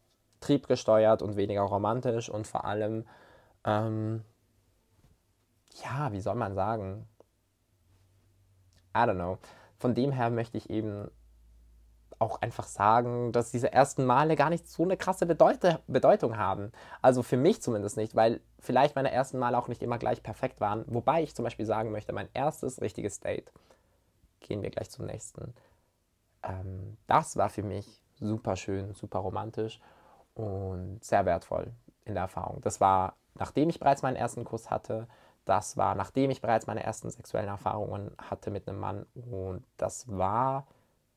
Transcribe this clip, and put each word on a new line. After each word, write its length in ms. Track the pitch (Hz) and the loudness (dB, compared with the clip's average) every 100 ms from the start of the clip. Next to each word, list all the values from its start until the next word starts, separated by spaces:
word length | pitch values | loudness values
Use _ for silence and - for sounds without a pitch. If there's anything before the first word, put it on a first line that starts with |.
| _ _ _ _ | _ _ _ _
triebgesteuert 840 | - 143 - 127 - 110 110 110 | 0 2 2 0 6 6 8 6
und 140 | 101 101 | 2 -2
weniger 260 | 101 101 | 0 0
romantisch 680 | 101 98 101 120 127 117 117 | 2 2 2 0 0 -2 -4
und 180 | 107 107 | -8 -6
vor 200 | - - | -6 -4
allem, 400 | 104 107 110 113 - - - _ _ | -2 -2 -4 -8 -16 -20 -20 _ _
ähm, 580 | - 107 110 110 110 113 110 _ _ _ _ _ _ _ _ _ _ _ _ _ _ - | 0 0 0 -2 -2 -4 -8 _ _ _ _ _ _ _ _ _ _ _ _ _ _ -14
ja, 300 | - 123 147 | -8 -4 -4
wie 80 | 101 | -4
soll 140 | 104 | -4
man 200 | 107 104 | -2 -2
sagen? 540 | 98 98 113 95 98 110 _ _ _ _ _ _ _ _ _ _ _ _ _ _ _ _ _ _ | -2 -2 -2 -6 -10 -14 _ _ _ _ _ _ _ _ _ _ _ _ _ _ _ _ _ _
I 40 | - | 2
don't 140 | 120 | 4
know. 240 | 95 87 95 - - - _ | 2 -2 -4 -8 -20 -20 _
Von 160 | 127 | -2
dem 180 | 117 135 | 2 0
her 160 | 131 120 | 0 0
möchte 300 | 117 117 113 | 0 -4 -6
ich 100 | - | -4
eben 420 | 107 110 101 107 - - _ _ - - - - _ _ - | -4 -4 -6 -10 -14 -20 _ _ -20 -20 -20 -20 _ _ -4
auch 180 | 113 - | -4 -2
einfach 260 | 110 - - | -4 -6 -10
sagen, 680 | - 101 117 123 120 120 | 2 6 6 4 -2 0
dass 180 | 117 117 | 0 0
diese 220 | 123 127 | 0 2
ersten 320 | - 139 - | 6 4 4
Male 320 | 131 123 156 156 | 4 6 6 4
gar 120 | 147 | 2
nicht 200 | 170 - | 2 -6
so 160 | - | -2
eine 120 | 170 185 | 0 0
krasse 300 | - 190 175 | 0 0 2
Bedeute-, 540 | 156 160 - 185 160 - | 8 8 8 2 2 0
Bedeutung 500 | 123 139 214 131 110 | 4 6 6 4 0
haben. 320 | 95 98 101 - - - | -2 -2 -6 -12 -20 4
Also 200 | 127 127 | 4 6
für 140 | 120 123 | 2 4
mich 240 | 147 226 | 4 2
zumindest 360 | - 107 101 - | 0 -2 -2 -4
nicht, 180 | 110 | -2
weil 260 | - 113 120 - _ | 4 4 4 -6 _
vielleicht 340 | - 127 143 | 0 2 4
meine 160 | 139 135 | 2 0
ersten 280 | - 135 131 | 0 -2 -2
Male 180 | 123 123 | 0 0
auch 80 | - | -2
nicht 160 | 120 | -6
immer 160 | 117 120 | -4 -2
gleich 240 | 117 117 | -2 -4
perfekt 380 | - 107 131 - | -6 -6 -6 -2
waren. 240 | 104 107 - | -2 -2 -4
Wobei 360 | 117 120 160 | -2 2 2
ich 120 | 160 | 0
zum 80 | - | -4
Beispiel 240 | 120 - 110 | -6 -4 -2
sagen 240 | 107 113 | 0 -2
möchte, 220 | 107 - | -6 -6
mein 160 | 101 101 | -8 -6
erstes 480 | - 143 - - - | -2 -2 -2 -8 -4
richtiges 380 | 110 - 107 - | -6 -4 -6 -6
Date, 320 | 95 95 - - _ _ _ _ _ _ _ _ | -6 -6 -8 -20 _ _ _ _ _ _ _ _
gehen 240 | - 104 | -8 -6
wir 80 | 98 | -6
gleich 200 | - - | -8 -10
zum 160 | - 104 | -10 -10
nächsten, 460 | 107 - - - - _ _ _ _ _ _ _ _ | -10 -14 -14 -16 -16 _ _ _ _ _ _ _ _
ähm, 520 | - 95 95 95 101 107 - | -10 -8 -8 -10 -12 -16 2
das 280 | 127 165 - | 2 2 0
war 140 | 101 | 0
für 140 | - | 0
mich 360 | 101 98 101 - _ _ | -4 -6 -8 -18 _ _
super 340 | 110 110 - | -4 -4 -2
schön, 400 | 95 - 98 98 | -4 -4 -6 -6
super 240 | 98 107 92 | -10 -6 -4
romantisch 640 | 95 101 107 113 110 - - - - - _ | -4 -6 -8 -6 -6 -8 -20 -20 -20 -20 _
und 640 | - 107 98 95 92 92 101 | -8 -6 -4 -6 -6 -8 -12
sehr 240 | - 104 92 | 0 2 2
wertvoll 460 | 85 - 50 - 117 - _ | 0 -2 -6 -6 -12 -20 _
in 100 | - | -8
der 100 | 95 | -6
Erfahrung. 360 | 95 - - - | -4 -6 -8 -6
Das 180 | - - | -6 2
war, 360 | 98 95 92 - _ | 4 4 2 -6 _
nachdem 340 | - - - 156 | -10 -4 0 0
ich 120 | 165 | 2
bereits 220 | 143 139 | 2 2
meinen 140 | 135 127 | 0 -2
ersten 280 | 117 - | -4 -4
Kuss 260 | 120 113 - | -8 -8 -4
hatte, 380 | 110 - 110 117 - - _ | -6 -4 -6 -8 -16 -20 _
das 320 | - 95 - - | 0 0 0 0
war, 200 | 98 101 | 0 0
nachdem 340 | 98 - 135 | -2 2 2
ich 100 | 127 | 2
bereits 280 | 110 113 - | 2 2 2
meine 160 | 107 | -4
ersten 260 | - 107 113 | -4 -6 -8
sexuellen 380 | - - - 101 | -12 -6 -4 -4
Erfahrungen 640 | 101 - 104 104 101 101 - | -4 -4 -2 -4 -6 -8 -12
hatte 360 | - 101 - | -10 -8 -6
mit 160 | 101 95 | -8 -8
einem 100 | 98 | -6
Mann 280 | 101 101 - | -6 -8 -10
und 500 | - 120 98 95 92 - _ | -16 -12 -8 -6 -8 -12 _
das 300 | - - 123 | -6 -6 -10
war 600 | 95 92 110 131 135 139 _ _ _ _ | -2 0 0 0 -2 -8 _ _ _ _